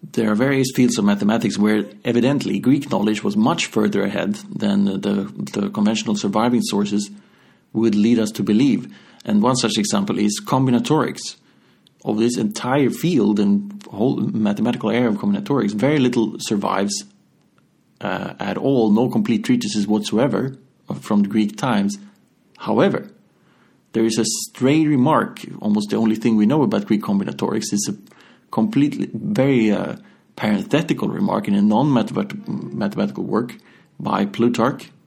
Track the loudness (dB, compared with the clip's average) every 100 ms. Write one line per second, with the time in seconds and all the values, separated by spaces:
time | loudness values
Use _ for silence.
0 | -6 -2 0 2 2 2 0 2 2 4
1 | 2 2 2 2 0 0 2 2 -2 -8
2 | -2 0 2 0 -2 -2 2 2 2 0
3 | 0 0 -2 0 2 0 -2 0 0 0
4 | -2 -2 -2 -4 -8 -6 0 2 0 0
5 | -2 -2 -4 -8 -8 -4 -4 0 0 0
6 | -2 -2 0 2 2 2 0 0 0 -2
7 | -4 -12 -20 _ _ _ _ 0 2 4
8 | 4 4 0 -2 2 4 4 2 -2 -18
9 | -20 -18 0 2 4 2 0 0 0 0
10 | 0 0 0 -2 -2 0 2 2 2 0
11 | 0 -4 -12 -14 _ _ _ _ _ _
12 | -6 0 0 0 -2 -4 -2 2 2 0
13 | 0 2 2 2 2 2 -2 -12 -16 -2
14 | -2 0 -2 -2 -2 -2 -2 -2 -2 0
15 | 0 0 0 -2 0 -2 0 0 0 2
16 | 2 2 -2 -4 -4 -2 0 -2 -2 -4
17 | -10 _ _ _ _ _ _ _ _ _
18 | -6 -6 -6 -8 -6 -4 0 2 4 4
19 | 2 0 0 -2 2 0 0 -4 0 0
20 | 0 0 2 0 -4 -6 -20 _ _ -12
21 | -2 0 2 2 0 -2 0 0 0 -4
22 | -14 _ _ _ _ _ -2 2 2 2
23 | -8 -20 _ _ _ _ _ _ _ 0
24 | 0 2 -2 -2 -8 -2 2 4 4 4
25 | 4 4 0 -6 -16 -8 0 0 0 0
26 | 0 2 2 4 4 4 2 0 0 -2
27 | 0 -2 -2 -4 -2 -2 -2 -4 -4 -8
28 | -12 -20 -20 -20 _ -2 0 2 0 0
29 | -6 -6 -4 0 2 4 2 0 -2 -8
30 | -14 _ _ -6 -2 -2 0 0 0 -2
31 | -2 -2 0 0 0 2 4 4 4 2
32 | 0 -2 -4 -8 -10 -10 -8 -6 -6 -2
33 | -4 -4 -4 -2 -4 -10 _ -20 _ _
34 | -4 0 -2 0 0 2 0 0 -12 _